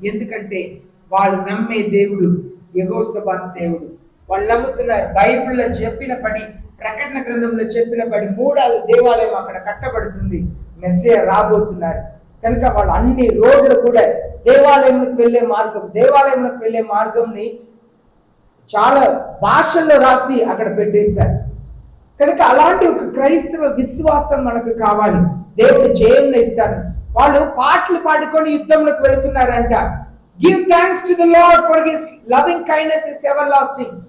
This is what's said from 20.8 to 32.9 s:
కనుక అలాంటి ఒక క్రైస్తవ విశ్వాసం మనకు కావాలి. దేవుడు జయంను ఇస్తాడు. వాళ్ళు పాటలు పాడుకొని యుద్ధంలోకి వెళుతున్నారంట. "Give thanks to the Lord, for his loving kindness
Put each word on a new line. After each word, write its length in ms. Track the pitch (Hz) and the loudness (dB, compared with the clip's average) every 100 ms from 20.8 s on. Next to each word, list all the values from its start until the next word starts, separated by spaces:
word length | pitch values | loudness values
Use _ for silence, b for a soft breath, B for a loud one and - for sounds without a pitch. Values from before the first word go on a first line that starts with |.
| 208 208 208 - - - - - - - - - _ _ | 0 0 0 0 0 -2 -6 -12 -18 -20 -20 -20 _ _
కనుక 200 | 285 - - | 0 4 4
అలాంటి 320 | 262 320 381 339 | 4 4 4 2
ఒక 120 | - - 254 | 0 -4 -2
క్రైస్తవ 500 | 277 330 - 330 294 - | 2 2 -2 -4 -2 -2
విశ్వాసం 580 | 247 - 311 294 294 277 247 | -4 -2 0 0 0 -2 -2
మనకు 240 | 233 233 226 | -4 -4 -2
కావాలి. 360 | 214 208 208 180 - - - - | 0 2 0 2 0 -2 -12 2
దేవుడు 320 | 233 - - | 4 6 4
జయంను 480 | - 220 269 277 254 | 4 4 4 4 2
ఇస్తాడు. 640 | 233 - 208 - - - - 220 | 0 0 -2 -2 -8 -10 -6 2
వాళ్ళు 200 | 277 285 294 - | 2 4 0 -2
పాటలు 400 | 269 349 - 339 320 | 0 0 0 -2 0
పాడుకొని 460 | 302 302 320 311 | 0 0 0 0
యుద్ధంలోకి 580 | 294 302 311 302 285 269 | -2 2 2 2 2 2
వెళుతున్నారంట. 640 | 269 285 269 247 240 233 233 - - - - _ - 349 | 2 0 0 0 0 0 0 -2 -6 -12 -20 _ 0 2
"Give 140 | 370 | 2
thanks 500 | 370 339 370 359 359 | 2 2 2 -2 -2
to 100 | 349 | 2
the 80 | 339 | 6
Lord, 440 | 339 339 339 339 | 8 8 6 4
for 100 | 311 320 | 2 2
his 460 | 311 - - 220 254 | -4 -8 -18 0 2
loving 240 | 294 339 | 2 -2
kindness 440 | - 311 311 | -2 -2 0